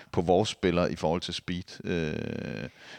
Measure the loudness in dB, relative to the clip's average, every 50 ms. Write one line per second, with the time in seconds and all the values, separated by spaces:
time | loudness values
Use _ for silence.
0 | -12 -4 -2 0 4 6 6 6 6 2 0 0 2 4 4 4 2 2 0 0
1 | 0 0 0 0 -2 -4 -8 -6 -6 -6 -6 -6 -6 -8 -12 -10 -4 -2 0 0
2 | 0 0 -2 -2 -4 -4 -6 -6 -6 -6 -6 -6 -8 -10 -10 -14 -20 -18 -18